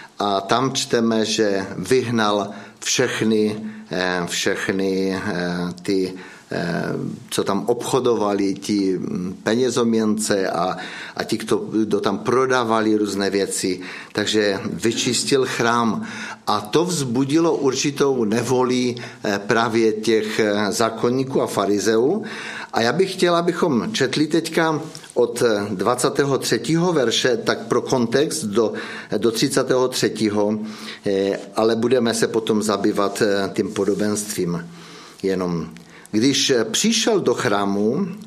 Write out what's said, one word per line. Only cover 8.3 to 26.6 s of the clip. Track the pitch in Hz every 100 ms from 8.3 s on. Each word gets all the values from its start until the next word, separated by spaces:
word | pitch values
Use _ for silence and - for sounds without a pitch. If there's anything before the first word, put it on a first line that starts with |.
| 101 98
ti, | 95 - 104 95 90
mm, | - 87 90 90
penězoměnce | 101 117 127 120 117 110 107 107 107 101 92
a, | 82 90 87 - - - -
a |
ti, | - 110
kdo, | - 107
kdo | 107 110 110 98
tam | 104 98
prodávali | - 120 131 127 113 113 110 107
různé | 104 98 98
věci. | 98 95 - 95 90 92 - -
Takže | - 107 107 104 95 107
vyčistil | 87 110 113 131 117 - 135 131
chrám. | - 117 120 113 104 110 - - - -
A | 104
to | 104 147 180
vzbudilo | 165 131 117 135 156 165 143
určitou | 139 127 151 139 143 127 107
nevoli, | 117 113 127 123 127 123 120 - -
eh, | 107 101 101
právě | 117 117 113 110 107
těch, | 110 110 107 107
eh, | 107 101 104
zákonníků | 113 113 113 120 127 131 147
a | 117
farizeů. | - 98 104 95 110 131 208 - - - - -
A | -
já | 117
bych | 165 185
chtěl, | - 175 170
abychom | 175 170 175 123 95
četli | - 131 - 151
teďka | 165 160 - 160 151 - - -
od, | - 117 120
eh, | 120 104 101
dvacátého | 95 98 127 147 - 139 131
třetího | - 120